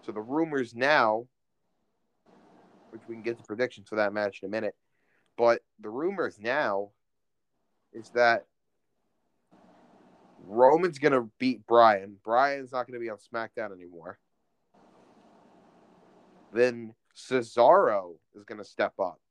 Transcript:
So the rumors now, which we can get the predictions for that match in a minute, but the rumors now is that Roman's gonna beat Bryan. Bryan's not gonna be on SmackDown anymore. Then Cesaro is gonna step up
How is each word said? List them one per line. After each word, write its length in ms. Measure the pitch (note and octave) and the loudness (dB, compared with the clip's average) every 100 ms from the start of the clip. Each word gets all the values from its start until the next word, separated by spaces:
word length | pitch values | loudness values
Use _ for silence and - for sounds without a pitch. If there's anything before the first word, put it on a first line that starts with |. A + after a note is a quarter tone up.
So 80 | - | -12
the 80 | G#2+ | -12
rumors 540 | A2 D3 E3 C#3+ A#2+ | -6 -4 -2 -4 -6
now, 540 | A2+ C3+ D3+ A2+ A2 B2+ _ _ _ _ _ _ _ _ _ _ _ _ _ _ _ _ | -2 2 4 4 0 -6 _ _ _ _ _ _ _ _ _ _ _ _ _ _ _ _
which 140 | A2+ - | -20 -16
we 60 | |
can 80 | A2+ | -8
get 160 | A2 A#2 | -8 -8
the 60 | |
predictions 440 | - G#2+ B2 - G2 | -10 -4 -4 -6 -8
for 100 | G#2+ | -2
that 140 | G#2 | -2
match 300 | G#2 G2+ - | -2 -4 -6
in 60 | F#2+ | -8
a 20 | |
minute, 260 | A2 G#2+ - _ _ _ _ _ - | -6 -6 -10 _ _ _ _ _ 0
but 260 | A#2 A#2 _ _ | 2 2 _ _
the 140 | G#2+ | -12
rumors 480 | A#2 E3+ G3 B2+ F#2+ | -6 -6 -4 -6 -6
now 520 | A2 C#3 B2+ G2 G2+ _ _ _ _ _ _ _ _ _ _ | -4 -2 -2 -4 -6 _ _ _ _ _ _ _ _ _ _
is 160 | A2+ A2 | -20 -6
that 380 | A#2+ A#2+ A#2 - _ _ _ _ _ _ _ _ _ _ _ _ _ _ _ _ _ _ _ | 2 4 2 -4 _ _ _ _ _ _ _ _ _ _ _ _ _ _ _ _ _ _ _
Roman's 580 | F2 A2 C3 D#3+ F3+ C#3 | -6 4 6 6 0 -2
gonna 320 | D3 C3+ A2 _ | 0 0 -2 _
beat 300 | B2+ A2 - | -6 -6 2
Bryan. 520 | A#2 A2+ G2+ G2 G2 | 6 6 6 -4 -16
Bryan's 480 | - A#2+ C#3 C#3 B2+ | -2 0 0 -2 -8
not 160 | B2+ A#2+ | -8 -8
gonna 100 | B2 | -10
be 140 | A#2 | -10
on 80 | G#2 | -12
SmackDown 520 | _ A#2 A2+ - G#2+ | _ -10 -10 -10 -12
anymore. 460 | F#2 F2 F2 E2+ - _ _ _ _ _ _ _ _ _ _ _ _ _ _ _ _ _ _ _ _ _ _ _ | -12 -20 -18 -18 -20 _ _ _ _ _ _ _ _ _ _ _ _ _ _ _ _ _ _ _ _ _ _ _
Then 440 | G#2+ B2 A#2 A2+ A2 _ | 0 0 0 -14 -18 _
Cesaro 1040 | - - C3 A#2 - B2 F#3 D#3 G2+ F2+ D#2+ _ | -20 -4 -4 -2 4 6 8 4 0 -4 -18 _
is 100 | G#2 | -20
gonna 220 | G2+ G#2+ G2 | -18 -16 -16
step 340 | - G2+ - | -4 -4 -2
up 220 | F#2 E2 _ | -6 -6 _